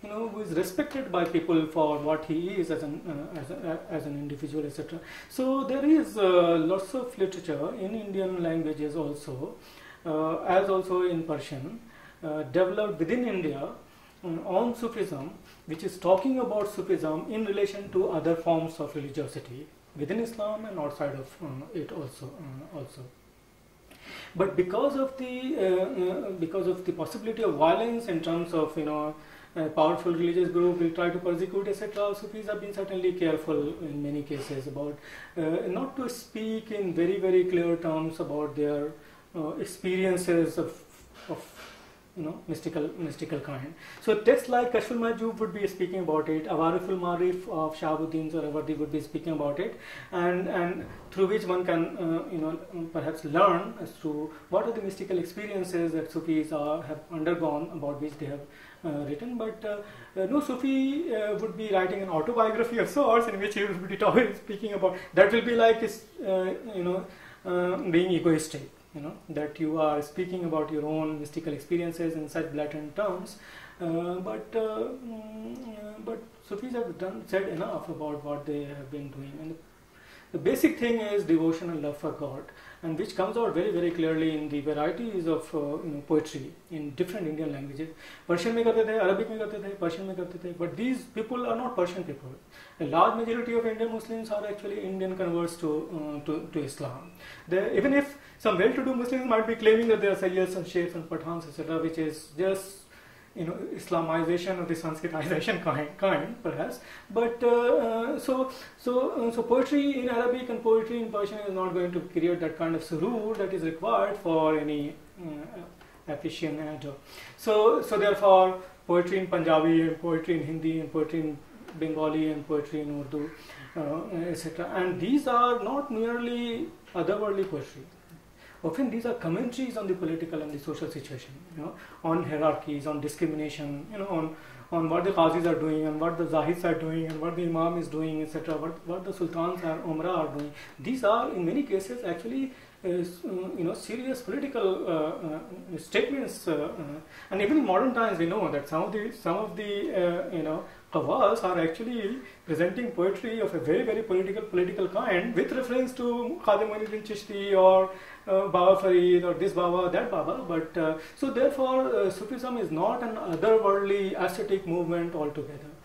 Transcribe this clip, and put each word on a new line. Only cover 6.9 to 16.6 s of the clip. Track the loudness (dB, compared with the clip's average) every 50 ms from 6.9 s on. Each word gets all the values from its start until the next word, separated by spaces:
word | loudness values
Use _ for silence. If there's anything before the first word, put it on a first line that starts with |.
| -4
of | -4 -4 -4 0 0
literature | 0 0 0 -6 -4 -4 -2 -2 -2 -2 -4
in | -4 -6 -4 -4
Indian | -6 -6 -4 -4 -2 -2 -2 0 0
languages | 0 0 0 0 0 -2 -2 -2 -4 -4 -2
also, | -2 -4 -4 -4 -8 -8 -10 -8 -8 -8 -8 -10 -14 -20 -20 -20 -20 -20 -20 -20 -10 -6
uh, | -2 0 0 0 0 0 -2 2
as | 4 4 6 6 6
also | 2 2 2 2 2 2 2
in | 2 2 0 0
Persian, | -2 -4 -4 -4 -8 -8 -8 -8 -8 -10 -12 -16 -18 -20 -20 -20 -20 -20 -10 -6
uh, | -4 -4 -4 -6
developed | 0 2 4 4 4 2 0 -2 -2 0 -2
within | 0 0 2 0 0 0
India, | -2 -2 -2 -2 -4 -4 -6 -8 -10 -14 -20 -20 -20 -20 -20 -20 -20 -12 -8
uh, | -6 -6 -4 -4
on | 0 2 2 2 2 0
Sufism, | -2 -4 -6 -2 -2 -4 -2 -4 -6 -8 -10 -12 -14 -20 -20 -20 -20 -10 -10
which | -8 -6 -6
is | -6 -6 -2
talking | 4 6 6 6 6 2 0 2
about | 0 0 0 0